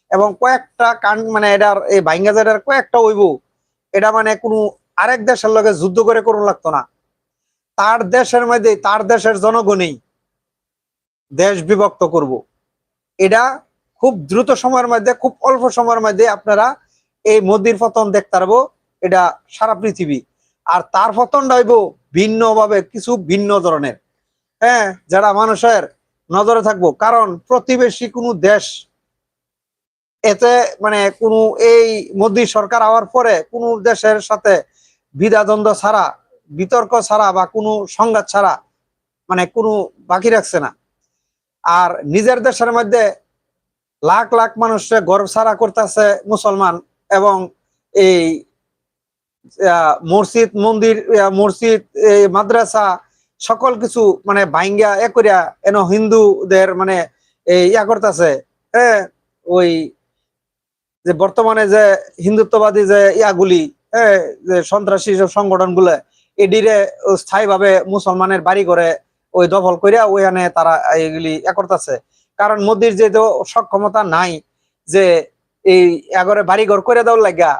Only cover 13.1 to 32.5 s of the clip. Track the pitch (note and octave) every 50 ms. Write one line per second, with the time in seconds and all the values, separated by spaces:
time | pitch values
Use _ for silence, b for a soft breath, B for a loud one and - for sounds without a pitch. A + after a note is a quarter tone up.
13.1 | _ - F#3+ F#3+ G#3+ A3+ B3 C4 C4+ D4 - _ _ _ _ _ _ _ - C4+
14.1 | A#3+ F#3 D3 C#3 F3+ A#3 B3+ - C4 - - B3+ C4 B3+ B3 A#3+ A#3 A3+ G3+ B3
15.1 | B3 - - B3+ - _ - C4+ C4+ B3+ A#3+ B3 - A#3+ A#3+ A#3 A#3 A3+ A3 G#3+
16.1 | G3+ F#3 A3+ A#3 G#3 G3 - G#3+ G#3 G3+ A3 B3+ C#4+ - _ _ _ _ _ _
17.1 | _ _ - G#3+ G#3+ A3 F#3+ F#3 G#3 G#3+ F#3+ A#3 A3+ F#3+ A#3 A3 - A#3 A3 G3+
18.1 | F#3 G3+ F#3+ _ - F#3 F#3 F#3 A3 B3 C4+ - _ _ _ _ _ _ - F3+
19.1 | F#3 F#3 F3+ E3 - - _ _ - - A3 A3 G#3+ F3+ G#3+ G#3+ F#3+ - F3+ D3
20.1 | C#3+ B2 - _ _ _ _ _ _ _ - - E3+ F3+ E3 - - F#3+ G3+ A3+
21.1 | G3 A3+ B3 A#3 - C#4+ C4+ C4 B3+ B3 A#3+ G#3 A#3+ A3+ G3 - - _ _ _
22.1 | C#3 E3+ G3+ G#3+ A3 A3 A3+ A3+ A3 A3 G#3+ G#3 G#3+ G3 - - - A3 - -
23.1 | A#3+ G3+ F3+ D3+ F3+ G3+ G3+ G3+ G3+ G3 E3+ F3 D#3+ D3 C#3+ C3+ G#2+ - _ _
24.1 | _ _ _ _ _ _ _ _ _ - A3 A#3+ B3 A#3+ G#3+ G3 F#3 F3+ _ -
25.1 | E3+ F#3+ G#3 G#3 G3 G3+ A3 A3 G#3+ - - A#3 A3+ G3 D3+ - _ _ _ _
26.1 | _ _ _ - E3 G3 G#3 G#3+ A#3 A3+ G3 G#3+ G#3 F#3 F3+ D#3+ C3+ - G#3 A3
27.1 | A#3 A#3 A3 G3 F3 E3+ - - B3+ B3 B3 - B3+ B3 B3+ A#3 - - A#3+ A3
28.1 | - A#3+ A#3 A#3+ A#3 E3 D#3 F#3+ G#3 G3+ - - - - - _ _ _ _ _
29.1 | _ _ _ _ _ _ _ _ _ _ _ _ _ _ _ _ _ _ _ _
30.1 | _ _ - A3 G3+ - A#3+ A#3+ A#3+ B3 A#3 F#3 - - G3+ G#3+ G#3 G#3 G3+ G3+
31.1 | G3 - A3+ A3 A3 A3 A3 A3 - - A3+ A#3 A#3 A#3 A3+ A3+ A3 G#3 - -
32.1 | - G3 G3+ A3 G3 A#3+ A#3+ -